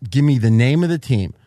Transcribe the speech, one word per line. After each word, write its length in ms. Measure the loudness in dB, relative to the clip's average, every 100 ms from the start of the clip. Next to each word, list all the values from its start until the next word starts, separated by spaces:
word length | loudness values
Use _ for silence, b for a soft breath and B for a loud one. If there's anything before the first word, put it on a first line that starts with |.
| -6
give 140 | 0
me 140 | 0 2
the 140 | 2
name 320 | 2 2 0
of 60 | 0
the 80 | -2
team. 340 | -2 -2 -4 -10